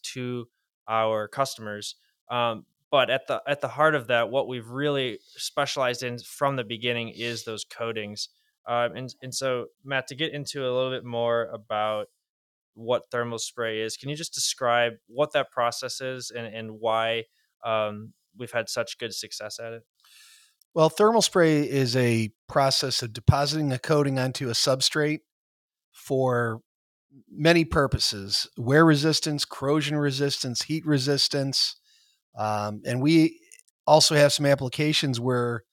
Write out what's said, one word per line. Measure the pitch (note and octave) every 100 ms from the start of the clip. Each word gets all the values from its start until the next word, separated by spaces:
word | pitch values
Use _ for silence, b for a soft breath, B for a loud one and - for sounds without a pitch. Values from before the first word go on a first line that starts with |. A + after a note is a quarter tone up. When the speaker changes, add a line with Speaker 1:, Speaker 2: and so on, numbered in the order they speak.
| -
Speaker 1:
to | C3 B2 B2 A#2 _ _ _ -
our | A2+ A2 A2 G#2
customers. | - C3+ - G#2+ G#2 - - _ _ -
Um, | A#2+ A#2+ G#2+ - _ -
but | C#3 A#2+
at | C3 -
the, | A#2+
at | C#3 C#3+
the | B2+
heart | A#2 D#3 D3+
of | A2
that, | A#2+ A2+
what | C3+ A#2+
we've | B2+ A2
really | B2+ D3 C#3 B2+ G2+ _ -
specialized | - - C#3 C#3+ B2+ A#2+
in | B2 A#2+
from | - - C#3
the | C3+
beginning | A2+ A2+ A#2+ A#2+ A2+
is | - A#2+ A#2
those | - G#2+
coatings. | - - A#2 A2 G#2 G#2 - _ _ _
Uh, | - A#2+ A#2+
and, | G2 B2+ -
and | C3
so, | - C3+ B2 A2+ _
Matt, | C3+ C3+ -
to |
get | C3+ D#3+
into | D3 C3+ C#3+
a | C3
little | B2+ C3
bit | C3
more | A#2+ A#2 A#2 A#2 A2+
about | A2 G#2+ G#2+ G#2+ G#2+ G#2 _ _ _ _ _ _
what | A2 A2+ A#2+ -
thermal | B2 A#2+ A2+
spray | - - A2+ A2
is, | A2 -
can | C3+
you |
just | D3 E3
describe | - - - B2 A#2+ A#2+ A2 _
what | A#2 D3
that | C#3+ C3
process | - A#2+ - B2+ -
is | C3 B2+ A#2+
and, | A#2 A2+
and | A2 A2+ G#2+
why, | A2+ A2+ A2+ A#2 A2+ _ _ _
um, | A#2 A2 G#2+ G#2 A2 _ _ G#2
we've | A#2+
had | A#2+ A2
such | B2 A2+ -
good | A#2
success | - G#2+ - G#2+ -
at | A2+
it? | A#2 _ _ b b b b b b _
Speaker 2:
Well, | E3 D#3
thermal | - G#3+ A3+
spray | - F#3+ D#3+ D3+
is | C3+ C#3 B2+
a | B2+ A#2+ A2+ G#2+ - -
process | D3 C3+ - C3+ -
of | A#2
depositing | G#2+ - C#3 C#3+ D#3 D3
a | B2+
coating | - D3 C#3 C3
onto | B2+ - C3
a |
substrate | A2+ - C3 - D#3 D3+ D#3 _ _ _ _ _ _ _
for | - - C3+ C3 A#2+ A#2 A2+ _ _ _ _ _ C#3 -
many | - D#3 E3+
purposes: | D#3+ D#3+ C3+ - - G#2 G2 - - -
wear | A#2 D3+
resistance, | E3 D3 D#3 D3+ D#3+ D3
corrosion | - - C3+ D3+ C#3+ D3+
resistance, | C#3+ C3 C#3+ - C3 A#2
heat | - D#3+
resistance. | D#3+ C#3+ C3 C#3 - C#3+ C3+ - - - _ _ _ _ _ -
Um, | G#2+ G#2+ G#2 G#2
and | - B2
we | C#3+ D#3+ D#3+ - _ - _ _ -
also | D3+ - D3+
have | C#3+
some | - C#3+
applications | C#3 B2+ - D3+ D3+ C#3 A#2
where | B2 B2 A#2+ A#2 -